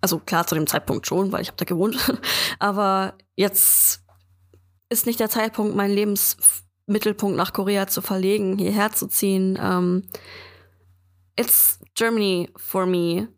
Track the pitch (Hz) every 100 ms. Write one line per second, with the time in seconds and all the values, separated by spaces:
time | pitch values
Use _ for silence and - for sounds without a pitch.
0 | 196 165 - 170 170 160 151 - - -
1 | - 180 196 202 - - 180 175 202 247
2 | - - - - - - 202 202 202 190
3 | 190 - _ - 196 196 - - - -
4 | _ _ _ _ _ _ _ _ _ 233
5 | - 233 220 226 220 220 208 202 202 202
6 | 208 202 - - - - - _ - 208
7 | 214 208 208 185 185 - 196 202 196 -
8 | - 190 190 208 196 190 185 208 208 -
9 | - - 202 190 190 190 196 180 180 185
10 | 196 - - - - - _ _ _ _
11 | _ _ _ - 240 - - - - -
12 | 226 226 202 180 175 - - 196 185 180
13 | 170 175 220